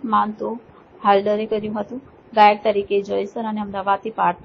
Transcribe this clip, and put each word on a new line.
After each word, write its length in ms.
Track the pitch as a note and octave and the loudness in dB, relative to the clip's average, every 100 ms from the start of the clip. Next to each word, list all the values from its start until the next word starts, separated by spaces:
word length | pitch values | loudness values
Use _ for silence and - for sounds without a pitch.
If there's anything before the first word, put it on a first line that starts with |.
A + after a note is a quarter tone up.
| A3+ | -2
માનતો 540 | G#3 G#3+ G#3+ G#3+ A#3 - - - - | -2 -2 -4 -8 -8 -14 -20 -20 -2
હાલડરે 420 | G#3+ G3 G3+ G#3 G#3+ | 2 4 2 -2 -2
કર્યું 340 | G#3+ G#3+ G#3+ | -4 -4 -8
હતું. 220 | G3+ B3+ - - - | -8 -12 -16 -20 -2
ગાયક 300 | A3 G#3 G#3 | 6 6 6
તરીકે 380 | A3 G3+ G3+ G3+ | 0 -2 0 -2
જયસર 420 | G3 G3 G3+ A#3+ | -2 -4 -4 -6
અને 180 | A3 G#3+ | -6 -6
અમદાવાદથી 480 | G3+ G3 G3 G3 A3 | -6 -4 -2 -2 -2
પાર્થ 260 | G#3 F3+ F3 | -2 0 -2